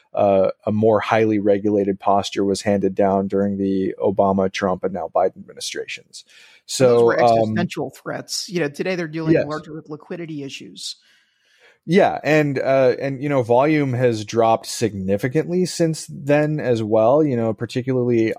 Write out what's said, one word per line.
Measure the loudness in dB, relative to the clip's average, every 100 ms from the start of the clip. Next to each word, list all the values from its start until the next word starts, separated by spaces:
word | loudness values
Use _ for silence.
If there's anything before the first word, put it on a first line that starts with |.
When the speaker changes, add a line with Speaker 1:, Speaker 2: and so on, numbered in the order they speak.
| _
Speaker 1:
uh, | 0 2 4 2 -2
a | -4
more | 0 4 2
highly | 2 2 2 2
regulated | 2 2 2 0 0 0
posture | 0 0 0 -2 -2
was | 0
handed | 0 0 0
down | 0 0 0 0
during | -2 -2 -2
the | -2 -2 -4 -2
Obama, | -2 2 2 2 0
Trump, | -2 -4 -2
and | -4
now | -6 -4
Biden | 0 -2 -2
administrations. | -14 -14 -10 -10 -10 -14 -16 -20 -20 _ -20 _
So, | -12 2 4
Speaker 2:
Those | 6
were | 4 4
Speaker 1:
um, | 4 4
Speaker 2:
existential | 2 -2 -4 -6 -10
threats. | -10 -10 -10 -8 -10 -6
You | -4
know, | -4
today | -4 -6
they're | -4 -6
dealing | -4 0
Speaker 1:
Yes. | 0 0
Speaker 2:
largely | -6 -10
with | -16 -14
liquidity | -16 -14 -12 -10 -12
issues. | -12 -14 -18 -14 -14 -14 _ _ _ _ _ _ _ _ 0
Speaker 1:
Yeah. | 4 4 2
And, | 2 2 2 0
uh, | 2 4 4 2
and, | -4 -6
you | -2
know, | -2
volume | 2 2 4 2 0
has | 0 0 0
dropped | -2 0 2 2 -2
significantly | -4 -4 -2 -2 -2 0 -2 -2 -2 -2
since | 0 -2 -2 -10
then | -8 0 2 2 -2
as | 0 0
well, | 2 4 4 4
you | 2 0
know, | -2
particularly, | -2 -6 -4 -2 0 2 2 2